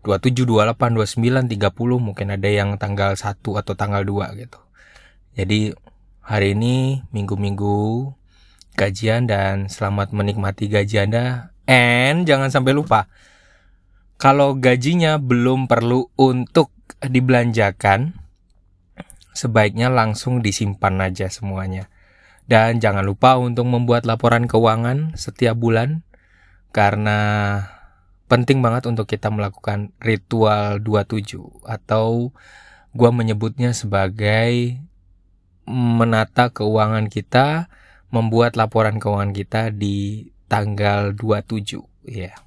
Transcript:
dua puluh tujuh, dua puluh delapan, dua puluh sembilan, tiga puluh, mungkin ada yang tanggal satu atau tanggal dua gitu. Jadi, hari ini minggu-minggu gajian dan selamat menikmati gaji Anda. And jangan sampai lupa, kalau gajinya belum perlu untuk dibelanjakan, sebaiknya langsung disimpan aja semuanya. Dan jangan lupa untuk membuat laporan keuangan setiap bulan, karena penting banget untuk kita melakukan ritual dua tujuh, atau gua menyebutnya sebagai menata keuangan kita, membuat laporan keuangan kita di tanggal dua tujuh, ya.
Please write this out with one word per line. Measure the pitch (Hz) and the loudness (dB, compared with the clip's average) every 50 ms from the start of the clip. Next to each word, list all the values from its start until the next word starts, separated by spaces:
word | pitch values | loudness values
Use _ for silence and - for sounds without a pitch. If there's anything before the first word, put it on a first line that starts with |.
dua | _ 104 98 | _ -2 -2
puluh | 98 - | 0 0
tujuh, | 131 123 123 127 | 0 0 0 0
dua | 120 | 2
puluh | 113 107 104 | 2 2 2
delapan, | 113 117 - 131 120 | 2 0 0 0 0
dua | 117 113 107 | 0 0 -2
puluh | - - | -2 -2
sembilan, | 120 117 120 127 131 127 | 0 0 2 2 0 -2
tiga | 120 113 101 101 98 | -2 -2 -2 -2 -2
puluh, | - - 117 120 127 123 | -2 -2 -2 0 0 0
mungkin | 120 104 95 - 98 101 101 | -2 -4 -6 -6 -6 -6 -4
ada | 98 98 101 | -2 -2 0
yang | 104 104 101 101 101 101 | 0 0 0 -2 -4 -4
tanggal | - 98 98 101 98 98 98 | -6 -6 -2 -2 -2 -2 -2
satu | - - 104 98 _ _ 110 98 101 | -4 -6 -8 -10 _ _ -6 -6 -6
atau | - - 98 | -6 -6 -4
tanggal | - 98 101 101 101 | -4 -4 -2 -2 -2
dua | 98 101 101 101 98 90 98 | -2 -2 -4 -4 -4 -6 -10
gitu. | 101 120 120 - - _ _ _ _ _ _ _ - _ _ _ _ _ _ _ | -16 -18 -20 -20 -20 _ _ _ _ _ _ _ -20 _ _ _ _ _ _ _
Jadi, | - 95 92 104 107 107 107 - - _ - _ _ _ _ _ _ _ | -6 -2 0 0 0 0 -2 -6 -10 _ -20 _ _ _ _ _ _ _
hari | - 110 104 98 98 101 | -4 0 0 2 2 0
ini | 104 113 120 127 131 131 131 135 131 127 - - | 0 0 0 0 0 0 -2 -4 -4 -8 -8 -8
minggu-minggu | 107 101 98 101 98 101 101 101 98 101 101 101 104 104 107 113 123 135 139 135 _ _ _ _ _ _ _ _ _ _ _ _ | -6 -6 -4 -4 -4 -4 -4 -4 -4 -2 -2 0 0 0 -2 -2 -4 -6 -8 -12 _ _ _ _ _ _ _ _ _ _ _ _
gajian | - 98 101 95 101 113 110 110 120 123 117 | -2 -2 -2 -2 -2 -2 -2 0 0 0 0
dan | 104 98 98 98 95 98 98 98 | 0 0 0 -2 -2 -4 -6 -8
selamat | - - 110 98 101 101 98 95 | -6 -6 -4 -4 -2 -2 -4 -4
menikmati | - 104 101 104 101 107 98 98 101 - 107 | -2 -2 -2 -2 -2 -2 -4 -4 -4 -4 -4
gaji | 101 107 104 101 101 107 104 98 | 0 0 0 0 0 0 0 0
Anda. | 101 113 117 123 127 127 123 117 - _ _ _ - | 0 0 -2 -2 -2 -4 -6 -10 -16 _ _ _ 4
And | 131 127 120 120 120 120 127 135 156 170 180 | 4 4 6 4 4 2 2 2 2 0 2
jangan | 165 143 135 135 135 | 2 2 2 2 0
sampai | 131 139 127 135 139 | 0 2 2 2 2
lupa, | 147 151 - 127 110 98 _ _ _ _ _ _ _ _ _ _ _ _ _ _ _ _ _ _ _ _ _ _ | 2 2 2 2 2 2 _ _ _ _ _ _ _ _ _ _ _ _ _ _ _ _ _ _ _ _ _ _
kalau | _ - 135 135 143 143 139 139 | _ 4 4 6 6 4 2 2
gajinya | 135 127 127 123 123 123 147 170 175 165 156 156 151 | 2 2 2 2 4 2 0 0 2 2 2 0 0
belum | 135 123 123 120 120 127 131 131 131 123 | 0 0 0 2 2 2 2 0 2 2
perlu | - 117 113 117 123 131 123 - _ | 0 2 2 2 2 0 0 -2 _
untuk | - 135 131 127 127 123 - _ 165 156 - _ - _ _ - | 2 4 4 4 0 -4 0 _ 2 2 2 _ -20 _ _ -16
dibelanjakan, | _ - 131 127 127 127 127 127 120 120 120 110 113 104 101 98 - - 101 98 101 131 160 - - - - _ _ _ _ _ _ _ _ _ _ _ _ _ - - _ - _ _ _ _ | _ -8 0 0 2 4 4 4 4 2 2 2 2 0 0 0 0 0 2 2 2 0 -4 -8 -12 -20 -20 _ _ _ _ _ _ _ _ _ _ _ _ _ -20 -20 _ -20 _ _ _ _
sebaiknya | - - 120 110 113 107 107 - 113 120 127 127 | -6 -6 0 2 2 2 2 2 0 0 2 2
langsung | 123 113 110 104 - - 127 127 123 | 2 2 0 -2 -4 -4 -2 -2 0
disimpan | 113 104 95 - 107 101 98 - - 98 92 95 95 | 0 -2 -2 0 -2 -4 -2 0 0 0 0 0 -2
aja | 95 92 - 98 92 | -2 -2 -4 -6 -8
semuanya. | - - 101 98 98 95 92 95 92 95 92 _ _ _ _ _ _ _ _ _ _ _ _ | -6 -8 -8 -8 -6 -6 -6 -6 -8 -8 -10 _ _ _ _ _ _ _ _ _ _ _ _
Dan | - 120 110 110 113 117 117 | 4 4 6 6 4 2 2
jangan | 113 107 98 101 95 | 2 2 2 2 0
lupa | 98 98 - - 131 131 | -2 0 4 4 6 6
untuk | 127 123 123 120 123 120 | 6 2 -2 -2 -2 0
membuat | 123 123 120 120 120 120 120 110 | 0 0 0 2 2 2 2 2
laporan | 117 113 113 - 117 117 117 120 | -2 -2 2 2 2 2 2 0
keuangan | 117 - 113 113 113 110 113 117 120 131 143 156 160 160 - | 2 2 4 4 4 2 2 0 -2 -2 -2 -4 -6 -8 -10
setiap | - - - - 127 117 113 117 | -12 -14 -4 -2 0 0 0 0
bulan, | 117 117 113 110 120 135 156 160 - _ _ _ _ _ _ _ _ _ _ _ _ _ | 0 2 2 2 0 0 -4 -6 -8 _ _ _ _ _ _ _ _ _ _ _ _ _
karena | - 107 104 101 104 104 107 107 104 104 104 104 104 104 101 101 101 101 98 - - - - - _ _ _ _ _ _ _ _ | 0 2 2 2 2 0 0 0 0 2 0 0 0 0 0 -2 -2 -4 -6 -8 -14 -20 -20 -20 _ _ _ _ _ _ _ _
penting | 120 123 123 120 135 131 123 | 0 2 4 2 2 2 2
banget | 113 113 123 - | 0 0 -2 -4
untuk | 120 117 110 104 | -4 -4 -4 -4
kita | - 110 101 - | -4 -6 -4 -4
melakukan | 104 107 107 104 101 - - - - 104 101 104 101 _ _ | -4 -2 -2 -4 -6 -8 -8 -8 -6 -6 -6 -8 -10 _ _
ritual | - 113 110 95 _ _ 120 113 110 107 104 104 104 104 101 104 | -2 -2 -2 -2 _ _ 0 2 2 2 2 2 0 -2 -4 -4
dua | 107 110 104 104 98 | -4 0 0 0 0
tujuh, | _ 107 107 101 - - - - - - - - | _ -4 -6 -6 -8 -12 -16 -16 -18 -20 -20 -12
atau | - 117 107 _ - 107 110 110 113 117 120 120 123 _ _ _ - - - - - - _ _ _ _ | -12 -12 -12 _ -2 0 0 0 0 0 -2 -4 -6 _ _ _ -20 -20 -20 -20 -20 -20 _ _ _ _
gua | 120 120 120 | 2 4 4
menyebutnya | 120 120 113 113 107 104 110 110 - 131 123 123 117 | 4 2 0 -2 -2 -2 -4 -6 -4 -2 -2 -2 -2
sebagai | - - 104 98 98 95 95 98 110 104 104 107 110 117 120 120 120 120 120 123 131 151 - _ _ _ _ _ _ _ _ _ _ _ _ _ _ _ | -4 -6 -2 0 0 0 0 -2 -2 -2 0 2 2 2 0 0 0 -2 -4 -6 -8 -12 -18 _ _ _ _ _ _ _ _ _ _ _ _ _ _ _
menata | - 123 127 123 120 117 117 117 117 113 110 110 - _ - 123 | -6 -2 0 0 2 4 2 2 2 2 0 0 0 _ 2 2
keuangan | 120 _ - 107 104 110 110 107 107 110 110 107 104 | 2 _ -2 -2 0 2 2 2 2 0 -2 -2 -2
kita, | - 104 - _ - 127 135 143 151 165 170 - _ _ _ _ _ _ _ _ - | -4 -8 -8 _ 2 2 2 2 0 -4 -6 -8 _ _ _ _ _ _ _ _ -2
membuat | 117 113 110 110 117 120 117 - | -2 0 2 2 2 2 2 2
laporan | 120 113 110 - 113 110 107 107 | 0 -2 0 2 0 0 0 -2
keuangan | 110 - 104 104 101 101 101 98 | -2 -4 -2 -2 -2 -2 -4 -4
kita | 101 95 _ - 110 113 113 107 | -6 -8 _ -4 -4 -4 -4 -4
di | 101 104 101 101 101 101 101 107 110 - - _ _ _ | -4 -4 -4 -2 -4 -4 -6 -8 -10 -14 -18 _ _ _
tanggal | _ - 107 101 107 104 101 104 101 101 104 101 101 101 104 | _ -4 -2 -2 -4 -4 -2 0 0 0 0 -2 -4 -4 -6
dua | 113 110 107 104 - | -2 -2 -2 -2 -2
tujuh, | - 113 107 101 - - - - _ _ _ _ | -6 -8 -8 -8 -8 -12 -14 -16 _ _ _ _
ya. | - 110 107 90 90 - - _ | -16 -12 -12 -12 -14 -16 -20 _